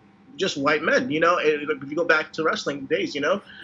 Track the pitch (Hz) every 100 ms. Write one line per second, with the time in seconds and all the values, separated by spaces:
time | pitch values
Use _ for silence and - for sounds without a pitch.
0 | - _ - - 185 147 139 151 165 262
1 | 131 156 170 175 151 151 147 139 139 151
2 | 165 156 151 - 160 220 160 143 131 165
3 | 170 143 151 202 - -